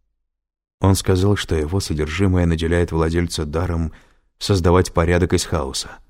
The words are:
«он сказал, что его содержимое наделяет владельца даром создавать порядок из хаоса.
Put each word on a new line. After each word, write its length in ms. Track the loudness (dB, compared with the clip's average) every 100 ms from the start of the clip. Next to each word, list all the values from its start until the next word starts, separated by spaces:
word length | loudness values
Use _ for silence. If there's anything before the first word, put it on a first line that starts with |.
| _ _ _ _ _ _ _ _
«он 160 | 2 2
сказал, 400 | 2 2 2 0
что 180 | -2
его 260 | -4 -2 -4
содержимое 640 | -4 -4 -4 0 2 4
наделяет 480 | 2 2 0 0 0
владельца 540 | 0 0 0 -2 -4 -6
даром 460 | -4 -4 -4 -4 -8 _ _ _ _
создавать 540 | -2 0 4 4 4
порядок 400 | 0 2 2 2
из 140 | 0 -2
хаоса. 520 | -4 -4 -8 -10 -16 _